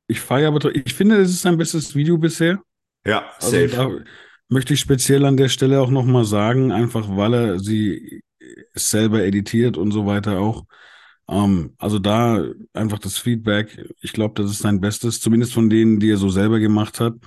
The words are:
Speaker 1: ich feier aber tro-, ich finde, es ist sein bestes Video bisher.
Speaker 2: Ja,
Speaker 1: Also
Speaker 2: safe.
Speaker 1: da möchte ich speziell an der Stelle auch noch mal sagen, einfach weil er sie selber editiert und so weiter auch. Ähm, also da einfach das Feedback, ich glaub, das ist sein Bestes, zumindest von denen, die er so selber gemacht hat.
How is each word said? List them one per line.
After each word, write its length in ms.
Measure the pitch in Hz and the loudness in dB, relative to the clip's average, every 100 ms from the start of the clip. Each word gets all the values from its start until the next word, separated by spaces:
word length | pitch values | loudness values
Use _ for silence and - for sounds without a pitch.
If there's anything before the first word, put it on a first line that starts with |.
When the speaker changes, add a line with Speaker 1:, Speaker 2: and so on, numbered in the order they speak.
| - | -8
Speaker 1:
ich 120 | 110 | -6
feier 300 | - 127 151 | -2 0 2
aber 100 | 147 | 2
tro-, 100 | 147 | 0
ich 240 | 143 - | -2 -4
finde, 240 | - 196 214 | 0 4 4
es 120 | 185 | 4
ist 120 | 180 | 2
sein 160 | 185 170 | 0 0
bestes 380 | 160 165 - 143 | 0 -4 -4 -2
Video 220 | 151 170 | 0 2
bisher. 440 | 165 160 165 196 - _ _ _ - | 0 0 0 0 -6 _ _ _ -2
Speaker 2:
Ja, 260 | 107 - - | -2 -4 -8
Speaker 1:
Also 120 | 107 | -2
Speaker 2:
safe. 160 | 101 85 | 2 2
Speaker 1:
da 200 | 120 131 90 - - - _ - | 0 -2 -4 -12 -20 -20 _ -4
möchte 240 | 131 131 | -2 0
ich 60 | 143 | -2
speziell 460 | - 135 - 139 139 | 0 0 2 4 4
an 120 | 135 | 4
der 120 | 131 | 2
Stelle 320 | - 135 139 | 2 2 2
auch 80 | 127 | 2
noch 160 | 135 123 | 2 2
mal 200 | 127 107 | 2 2
sagen, 460 | 104 107 131 131 | 2 0 2 0
einfach 360 | 95 117 117 107 98 | 0 -2 -2 -4 0
weil 180 | 107 | 0
er 260 | 123 117 90 | 2 0 -2
sie 600 | 101 107 104 78 - - - _ 62 - - | -2 -2 -2 -4 -10 -20 -20 _ -20 -20 -16
selber 500 | - - 107 110 110 | -8 -2 0 2 2
editiert 540 | 95 101 101 117 117 82 | 0 0 0 0 0 0
und 140 | 104 | -2
so 140 | 107 101 | -2 -2
weiter 340 | 101 101 92 | -2 -2 -2
auch. 260 | 107 113 - _ - - - _ - | -2 -4 -10 _ -20 -20 -20 _ -8
Ähm, 460 | 95 101 92 73 - | -2 2 0 -2 -8
also 220 | 104 104 | -4 -2
da 460 | 101 110 117 107 65 - - | 0 2 2 0 -4 -8 -12
einfach 260 | - 107 107 | -6 -6 -6
das 180 | 101 - | -8 -6
Feedback, 680 | 123 117 107 104 107 - - - | -4 -2 0 -2 -2 -10 -20 -16
ich 120 | - | -10
glaub, 220 | - 107 107 | -4 -4 -2
das 160 | 101 | -4
ist 80 | 107 | -2
sein 220 | 107 101 | -2 0
Bestes, 380 | 104 104 117 - | -2 -2 -4 -4
zumindest 340 | 117 113 120 | 0 2 2
von 160 | 117 110 | 2 2
denen, 300 | 110 113 107 | 4 4 4
die 120 | 110 | 2
er 60 | 101 | 2
so 120 | 98 | 2
selber 300 | 92 107 113 | 2 2 2
gemacht 400 | 107 107 107 - | 2 2 0 -2
hat. 160 | 117 117 | -4 -4